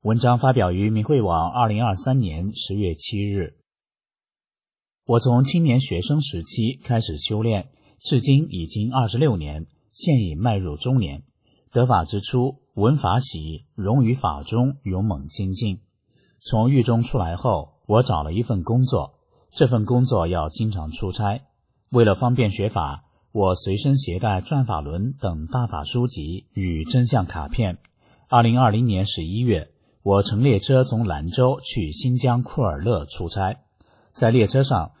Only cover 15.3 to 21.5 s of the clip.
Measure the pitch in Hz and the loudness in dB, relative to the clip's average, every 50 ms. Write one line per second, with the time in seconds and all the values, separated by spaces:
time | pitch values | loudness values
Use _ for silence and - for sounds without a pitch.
15.3 | - - 98 95 95 - 120 104 92 - _ _ _ _ _ _ _ _ _ _ | -8 -6 -4 -4 -4 -4 -4 -4 -6 -8 _ _ _ _ _ _ _ _ _ _
16.3 | _ _ - - - 110 110 127 143 135 110 120 117 113 117 - - 120 87 82 | _ _ -6 -2 0 2 4 4 4 4 4 4 2 2 0 0 -2 -2 -2 -2
17.3 | 85 87 - 123 101 78 71 - _ _ _ - 104 117 127 - 101 78 73 78 | -4 -2 0 0 0 0 -4 -10 _ _ _ 2 2 2 4 2 0 -2 -2 -2
18.3 | 82 107 120 - 117 92 85 - 113 131 131 123 - 87 69 - _ _ _ _ | -2 -4 -2 -2 -2 -2 -2 0 2 2 2 2 0 -2 -4 -6 _ _ _ _
19.3 | _ _ _ _ - - 156 113 123 113 107 - 123 123 127 - 120 98 82 85 | _ _ _ _ 2 2 4 4 4 0 2 2 2 2 2 2 2 0 0 0
20.3 | 90 85 76 76 - - 110 110 95 87 78 76 78 - - 95 90 - 107 101 | 0 -2 -2 -4 -4 -2 -2 -2 -2 -4 -6 -8 -8 -6 -6 -6 -4 -2 -2 -2
21.3 | 104 127 - _ | -2 -4 -10 _